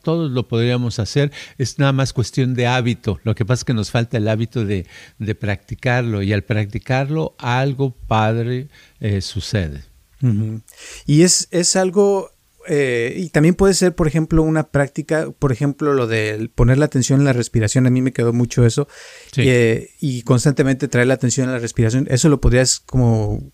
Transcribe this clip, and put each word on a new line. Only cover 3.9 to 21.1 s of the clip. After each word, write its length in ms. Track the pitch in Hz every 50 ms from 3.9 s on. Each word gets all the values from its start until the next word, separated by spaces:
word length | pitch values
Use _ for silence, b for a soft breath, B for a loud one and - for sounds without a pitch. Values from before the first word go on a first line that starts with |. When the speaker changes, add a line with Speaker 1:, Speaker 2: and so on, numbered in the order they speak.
| - 120 117 - - 117
Speaker 1:
el 100 | 104 110
hábito 360 | 110 110 117 - - 131 110
de, 220 | 98 104 95 87 B B B B B B B
de 160 | 113 101 104
practicarlo 880 | - - 101 101 - _ - - - - 127 123 123 123 117 107 101
y 120 | 98 98 104
al 100 | 101 -
practicarlo 880 | - 113 107 104 101 113 110 - - 127 131 139 139 151 160 160 - - -
algo 560 | - 123 120 127 135 143 135 127 139 131 123 - - -
padre, 600 | 117 110 107 110 113 117 117 120 123 127 135 147 b b b b b b
eh, 220 | - 107 101 98
sucede. 640 | 90 - - 101 - - - 104 87 76 73 69 - - _ _ _ _ _ -
Speaker 2:
Ujú. 400 | 131 123 107 101 110 110 110 110 - _ B B B B B B B B
Y 160 | 147 151 175
es, 240 | 180 - - - -
es 260 | - 170 175 - -
algo, 540 | 190 185 185 175 202 202 202 202 190 170 - _ _ _ _ _ _ - 180
eh, 440 | 160 143 139 131 123 117 117 127 - 185
y 120 | 185 160
también 260 | - 156 151 170 180
puede 180 | - 196 196 185
ser, 220 | - 185 175 165
por 120 | - 170 156
ejemplo, 340 | 139 165 160 - 165 160 156
una 200 | 156 156 156 151 -
práctica, 640 | - 143 143 135 - - 151 - 160 156 160 - - -
por 120 | 143 135 127
ejemplo, 400 | - 147 143 139 - 156 147 143
lo 120 | 135 120 113
de 420 | 113 110 107 107 107 107 113 127 _
poner 240 | - 123 117 131 139
la 80 | 151
atención 340 | 147 - 135 117 - 135 135
en 60 | 143
la 60 | 139 127
respiración, 540 | 123 113 - - 120 110 104 - 135 127 127
a 20 |
mí 120 | 127 127
me 100 | 127 131
quedó 220 | - - 120 117 117
mucho 320 | 120 123 117 - - 120
eso, 220 | 117 113 143 143 B B B B B B B B B
Speaker 1:
Sí. 120 | B 139 120
Speaker 2:
eh, 460 | 131 127 123 117 113 113 - - - _ -
y 220 | - 139 127 123 117
constantemente 640 | - 131 120 - 160 135 - 143 135 135 127 147 127
traer 180 | - 123 123
la 60 | 127